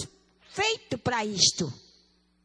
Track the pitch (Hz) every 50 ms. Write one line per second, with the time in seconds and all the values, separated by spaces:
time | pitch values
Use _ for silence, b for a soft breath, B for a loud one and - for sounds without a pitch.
0 | - - - - _ _ _ _ - - - 381 403 440 453 - - - 262 233
1 | - 254 247 226 214 214 202 175 - - - - 175 127 - - - - - -
2 | _ _ _ _ _ _ _ _